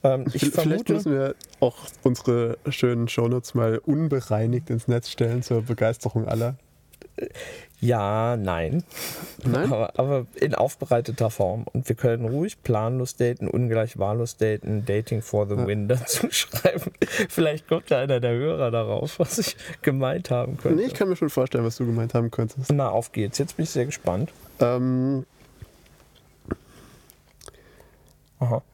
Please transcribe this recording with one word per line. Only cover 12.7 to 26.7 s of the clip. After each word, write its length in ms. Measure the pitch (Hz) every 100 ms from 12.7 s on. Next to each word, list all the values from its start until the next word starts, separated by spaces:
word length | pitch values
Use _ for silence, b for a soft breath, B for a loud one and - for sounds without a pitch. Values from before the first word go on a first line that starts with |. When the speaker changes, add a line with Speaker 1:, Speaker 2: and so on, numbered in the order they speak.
| 107 113 127 123 -
Speaker 1:
daten, 320 | 123 127 104
ungleich 500 | - 123 113 110 -
wahllos 380 | 98 113 117 -
daten, 480 | 110 107 - 107 101
Dating 360 | 101 110 110
for 260 | - 107 101
the 80 | 101
Speaker 2:
Ja. 120 | 98
Speaker 1:
win 200 | 107 104
<laughs> 0 |
dazu 400 | 123 120 - -
schreiben. 640 | - - - 190 - - - - B 202
Vielleicht 380 | - 156 151 -
kommt 200 | 165 -
ja 100 | 135
einer 200 | 139 127
der 120 | 120
Hörer 380 | 120 147 165 123
darauf, 480 | 117 110 104 151 -
was 180 | 170 -
ich 180 | - - B 160
gemeint 480 | - 135 131 160 -
haben 260 | 123 127 -
könnte. 220 | - 160
Speaker 2:
Nee, 60 | 254
ich 80 | -
kann 120 | 196
mir 80 | 180
schon 140 | 156
vorstellen, 340 | - 127 123
was 140 | 113 113
du 80 | 123
gemeint 280 | 113 113
haben 160 | 120 117
könntest. 440 | - 113 - 131
Speaker 1:
Na, 160 | 143 127
auf 240 | 104 -
geht's. 240 | - 104 -
Jetzt 180 | 147 -
bin 80 |
ich 60 | 160
sehr 160 | 135 123
gespannt. 480 | - - 90 151 - - -
Speaker 2:
Ähm, 640 | 120 123 127 127 131 139 - _ - - - _ - - - _ _ _ - - B